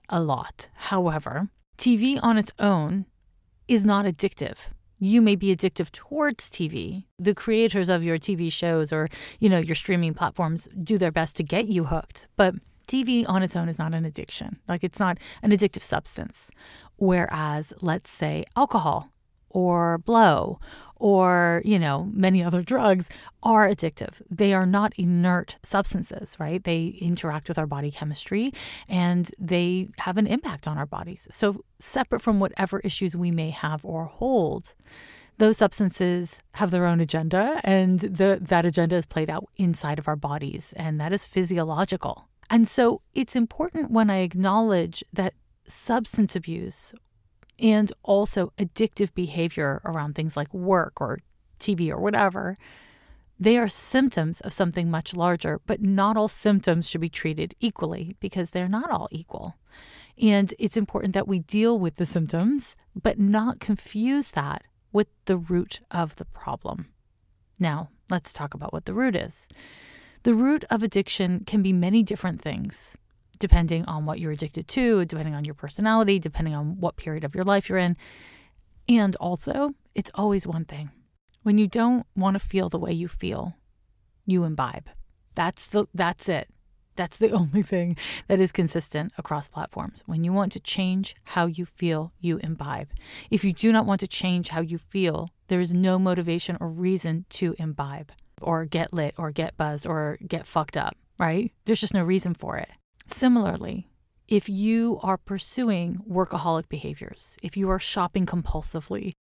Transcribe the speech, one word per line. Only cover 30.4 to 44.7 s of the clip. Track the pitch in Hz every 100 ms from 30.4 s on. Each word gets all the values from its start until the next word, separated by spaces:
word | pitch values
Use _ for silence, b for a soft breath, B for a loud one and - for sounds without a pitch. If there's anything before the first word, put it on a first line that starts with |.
| 302 143 151
on | 151
our | 143
bodies. | - 170 185 -
So | - 202 196 - -
separate | - 262 247 233
from | 233 202
whatever | 196 - 190 190
issues | 196 - 185
we | 170 175
may | 165 160
have | 139 156 156
or | - 160 165
hold, | - 247 247 160 113 - _ B B B B B -
those | 214 220
substances | 202 - 190 - 180 175 170 - _
have | - 196
their | 180 175
own | 170
agenda, | 160 160 160 185 240 311
and | 196 190 185 185
the, | 202 185 196 190
that | 175 175 170
agenda | 160 170 175
is | -
played | - 156
out | 156 - -
inside | 180 160 147 151
of | 151
our | 151
bodies, | 143 147 139 - - -
and | 160 151
that | 156
is | 202
physiological. | - 185 180 175 160 156 190 190 - - _ _ -
And | 226 226
so | - 233 208 _
it's | - 254 247
important | 233 - 349 320 254
when | 226 208
I | 190
acknowledge | 180 180 190 208 226